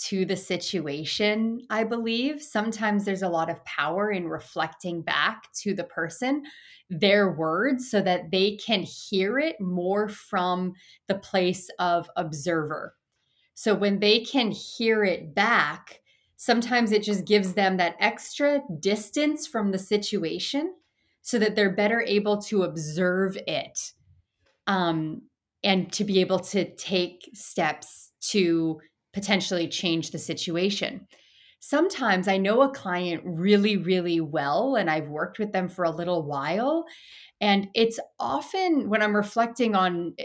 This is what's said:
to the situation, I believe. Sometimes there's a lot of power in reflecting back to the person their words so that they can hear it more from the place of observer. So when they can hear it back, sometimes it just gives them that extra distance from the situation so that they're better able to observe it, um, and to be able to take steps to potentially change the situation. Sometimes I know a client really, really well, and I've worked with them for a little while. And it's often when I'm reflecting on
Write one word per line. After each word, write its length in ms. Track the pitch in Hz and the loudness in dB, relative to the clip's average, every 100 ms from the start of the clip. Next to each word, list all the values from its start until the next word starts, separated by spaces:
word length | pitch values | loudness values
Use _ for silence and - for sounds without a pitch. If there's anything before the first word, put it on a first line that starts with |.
| - | -4
to 160 | 190 185 | -2 0
the 100 | 185 | -2
situation, 1300 | - 175 - 185 151 143 151 - 214 214 226 233 - | -4 -4 -4 -4 -4 -6 -6 0 0 2 -2 -4 -4
I 140 | 214 | -2
believe. 580 | 226 233 226 226 269 294 | -2 -2 -2 0 -2 -4
Sometimes 600 | - 214 220 214 214 208 | -4 -2 -2 -2 0 0
there's 180 | 202 185 | 0 -2
a 60 | 185 | 0
lot 220 | 165 165 | 0 -2
of 140 | 165 | -4
power 480 | - - 147 180 208 | -8 -4 -2 0 0
in 160 | 190 170 | -2 -4
reflecting 760 | 160 - 165 160 - 180 170 | -8 -8 -6 -6 -6 -8 -6
back 500 | 165 147 180 220 - | -2 0 0 -2 -12
to 200 | - 202 | -6 -4
the 100 | 180 | -4
person 600 | 170 - 165 - 254 294 - - - - - | -4 -6 -6 -4 -2 -2 -4 -20 -20 -18 -8
their 420 | 165 202 208 196 | 2 6 6 4
words 580 | 151 160 170 262 254 - | 2 0 0 0 0 0
so 120 | 208 | 0
that 280 | 180 175 160 | 2 0 0
they 260 | 185 202 208 | 2 2 0
can 260 | - 202 | -2 -2
hear 560 | - - - 190 190 254 | -2 -10 -4 0 0 0
it 220 | 320 320 | 0 -2
more 480 | 185 180 180 202 214 | -4 -2 0 0 -2
from 680 | 202 - 196 180 185 185 180 - - - | -6 -4 -2 0 0 -4 -8 -20 -12 -6
the 80 | 196 | -6
place 520 | - 190 180 185 - - | -2 0 2 0 -6 -2
of 320 | 180 170 165 - | 0 0 -2 -6
observer. 800 | 165 151 175 165 147 151 - _ _ _ _ _ _ | -6 -4 -2 0 -2 -6 -10 _ _ _ _ _ _
So 200 | - 220 | -4 0
when 260 | 196 202 202 | 2 2 2
they 200 | 208 226 | 4 4
can 300 | 233 277 214 | 2 0 0
hear 520 | 208 - - 226 220 | -2 -8 -2 0 2
it 300 | 196 170 156 | 2 0 -4
back, 680 | 190 220 214 147 165 - - _ _ _ - | 0 2 2 0 -4 -16 -20 _ _ _ -6
sometimes 560 | - 233 233 240 220 | 0 2 2 2 4
it 100 | 208 | 2
just 220 | 208 196 165 | 2 -2 2
gives 280 | 208 190 | 2 2
them 240 | 202 190 185 | 2 2 4
that 180 | 170 - | 0 2
extra 600 | 208 - - - 285 285 277 151 | 0 0 -8 0 2 2 -2 -4
distance 680 | 190 208 214 294 302 302 - | -2 -2 -2 -2 0 -2 -4
from 260 | 226 202 | -2 0
the 60 | 190 | 0
situation 960 | - 208 202 202 160 175 - 277 349 - _ _ _ _ | 0 0 0 -2 -2 -4 -4 -2 -2 -6 _ _ _ _
so 160 | - 233 | -2 0
that 180 | 208 220 | 2 4
they're 140 | 196 | 2
better 320 | 185 208 226 | 4 2 2
able 360 | - 202 208 202 | 2 2 2 0
to 220 | - 208 | 0 0
observe 760 | 180 160 151 156 180 185 190 190 - | 0 -2 -4 0 2 2 0 -2 -4
it, 460 | 151 - - - - _ _ _ _ _ _ - | -4 -4 -10 -12 -14 _ _ _ _ _ _ -2
um, 560 | 190 175 160 156 156 - _ _ _ | 2 2 0 -2 -6 -14 _ _ _
and 300 | 196 190 180 | 2 2 2
to 120 | - | -2
be 160 | 202 190 | 2 4
able 200 | 180 185 | 4 2
to 340 | - 196 160 - | 0 -2 -2 -6
take 540 | - 185 175 - - | -2 -2 -2 -6 -20
steps 800 | 214 - - 156 147 - - - - | -12 -8 -2 -2 -2 -8 -10 -14 -10
to 600 | - 208 175 165 160 156 - _ _ | -2 2 4 2 0 -4 -10 _ _
potentially 540 | 202 202 190 190 180 165 | -6 0 0 0 -2 -2
change 420 | - 180 165 156 | -2 0 0 -2
the 80 | 170 | -8
situation. 880 | - 160 - 170 196 202 - - - - _ _ - - | -8 -6 -4 0 0 0 -6 -8 -16 -20 _ _ -20 -14
Sometimes 680 | - 285 381 370 233 185 196 | -2 2 2 0 2 2 2
I 80 | 190 | 2
know 240 | 196 226 | 4 4
a 80 | 277 | 4
client 480 | - 190 180 180 160 | 2 -4 -2 -2 -4
really, 540 | - 165 190 202 214 196 | -6 0 4 6 6 2
really 420 | 165 185 175 165 | 2 2 2 0
well, 560 | 151 156 143 165 269 240 | 0 0 2 2 2 2
and 140 | 170 | 2
I've 180 | 156 147 | 0 -2
worked 300 | 151 180 - | -4 -6 -4
with 140 | 208 | -4
them 160 | 190 180 | -2 -2
for 160 | - | 0
a 60 | 170 | -2
little 320 | 160 170 175 | 0 0 0
while. 600 | 143 139 147 190 262 330 330 - - - - - | -2 -4 -2 0 2 0 -2 -12 -20 -20 -14 0
And 300 | 208 196 196 | 2 2 2
it's 260 | 226 226 - - - | 2 2 0 -10 -6
often 720 | - 277 - 381 370 294 202 | -4 -4 -2 -2 2 2 2
when 120 | 214 | 2
I'm 140 | 208 208 | 2 2
reflecting 580 | 202 226 233 240 226 | 0 0 0 0 2
on 420 | 196 185 175 170 - | 2 2 0 -4 -8